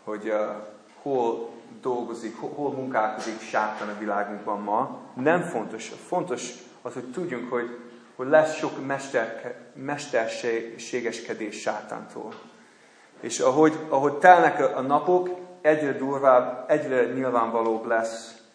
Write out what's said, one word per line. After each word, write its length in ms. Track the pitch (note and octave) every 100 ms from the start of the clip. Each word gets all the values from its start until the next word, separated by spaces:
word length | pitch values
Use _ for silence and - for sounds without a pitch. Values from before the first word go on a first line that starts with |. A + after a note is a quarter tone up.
hogy, 240 | - G#2+ G#2+
ö, 240 | G#2+ G#2+ - - - - -
hol 480 | D3 C3+ A#2 A#2 - - - A2+
dolgozik, 580 | C3 B2 A2 A2+ A2+ -
hol, 100 | C#3+
hol 180 | - C#3+
munkálkodik 720 | C3 B2+ A#2+ G#2+ - A2+ G#2+
sátán 480 | - A#2 G#2+ - G#2
a 80 | G#2
világunkban 600 | G#2+ G2+ G2+ G#2 G#2 G#2
ma. 380 | G#2 G#2+ B2+ B2+ -
Nem 280 | - C3+ F3
fontos. 500 | F3 A#2+ G2+ A2 - - -
Fontos 460 | F3+ D#3+ B2 - - - -
az, 120 | B2
hogy 180 | B2 B2
tudjunk, 400 | E3+ E3+ B2 A#2+
hogy, 260 | B2+ A#2+ A#2 - - - -
hogy 120 | B2+
lesz 280 | D#3 D#3 -
sok 300 | D3+ B2 C3+
mesterke-, 840 | C#3 - B2+ A2+ - B2 - -
mesterségeskedés 1900 | - C3+ C#3+ - B2 A2+ - B2 A2+ A2+ - - B2+ A#2 - - G#2+ G#2+ G2+
sátántól. 760 | - G#2+ - A2+ A2 A#2+ A2+ A#2 - - - _ - _ - -
És 200 | A#2+ A#2
ahogy, 400 | C3+ C3 D#3 D#3 -
ahogy 240 | C#3 C#3+
telnek 460 | C#3+ F#3 F3+ D#3+ -
a, 180 | C3+ C#3+
a 40 |
napok, 480 | C3 D3 E3 F3+ F3+ - - -
egyre 320 | D3+ D#3 D3
durvább, 760 | C3 C3+ C#3 C3+ B2+ B2 - -
egyre 360 | D3+ C3+ C3 A#2
nyilvánvalóbb 800 | C3 C3 A#2+ A2+ A2+ A2+ A2 A#2
lesz. 560 | A2+ A2+ - - - -